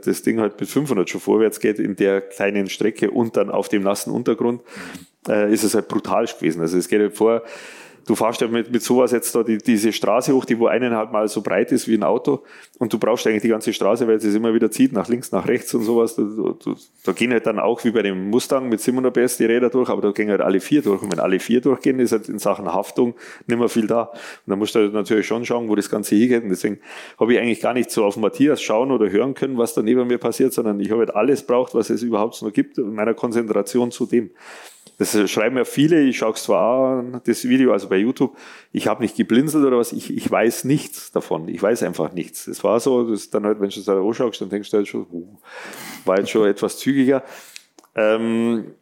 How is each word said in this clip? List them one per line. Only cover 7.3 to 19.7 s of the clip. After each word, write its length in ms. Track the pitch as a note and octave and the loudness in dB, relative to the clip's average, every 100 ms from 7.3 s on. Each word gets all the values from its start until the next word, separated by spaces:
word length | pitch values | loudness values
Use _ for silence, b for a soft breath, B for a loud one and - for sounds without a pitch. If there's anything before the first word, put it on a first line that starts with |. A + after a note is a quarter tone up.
| A#2 B B B B B B - | 2 B B B B B B -2
du 80 | G#2+ | 0
fährst 260 | A2 A#2 | 0 0
ja 60 | A#2 | 0
mit, 240 | A#2 A2+ | 0 0
mit 100 | A#2 | -2
sowas 300 | - B2 B2 | 2 2 4
jetzt 240 | A#2+ - A#2+ | 2 0 0
da 80 | |
die, 160 | A2 G#2+ | 0 0
diese 340 | B2 G#2+ A2 | 2 2 2
Straße 400 | - G2 A#2 D3 | 0 0 2 2
hoch, 120 | C3 - | 2 2
die 120 | A2+ | 2
wo 80 | A#2 | 2
eineinhalb 460 | A2+ B2+ A2 A2+ | 2 0 -2 -2
Mal 160 | G#2+ G#2+ | -2 -2
so 160 | A2 | -2
breit 280 | G2 F#2 A#2+ | -2 0 0
ist 160 | B2 - | 0 2
wie 60 | |
ein 80 | G#2+ | 2
Auto 400 | E2 A#2 D3 C3+ B B B - | 2 0 0 -4 B B B -6
und 120 | A2+ | -4
du 60 | A2 | 0
brauchst 300 | A2 A#2+ A#2+ | 0 0 2
eigentlich 160 | G#2+ | 2
die 60 | A#2 | 2
ganze 220 | A2 A#2+ | 0 0
Straße, 360 | G2+ G2 A#2+ A#2 | 0 2 2 2
weil 80 | A2 | 2
es 80 | |
sich 100 | G#2+ | 2
immer 180 | G#2 A2+ A2 | 2 2 2
wieder 160 | A2 | 2
zieht, 220 | - C3 | 2 2
nach 140 | G#2+ F#2 | 2 -2
links, 240 | A#2+ - | -4 -2
nach 160 | G2 - | -4 0
rechts 280 | A#2 - A#2+ | -2 -2 -2
und 80 | |
sowas. 320 | A2 A#2 A2+ - | 2 2 2 0
Du, 80 | |
du, 300 | G#2 A2 - | -4 -2 -4
du, 220 | - A2+ G#2+ - _ - | -4 -6 -8 -12 _ -6
da 60 | |
gehen 200 | F2+ A#2 | -2 0
halt 140 | A2+ - | 0 0
dann 140 | G#2 | 0
auch 240 | G2+ A#2+ | 0 0
wie 80 | A#2 | 0
bei 100 | A2 | 0
dem 300 | G2+ F#2 G2 | 0 -2 0
Mustang 360 | A#2+ - C3+ B2+ | 0 0 -2 0
mit 140 | G#2+ | -2
siebenhundert 320 | - B2+ B2+ | 0 0 2
P 80 | A#2+ | 2
S 160 | B2 - | 0 2
die 80 | A2+ | 0
Räder 240 | A#2+ | 2
durch, 200 | B2 | 2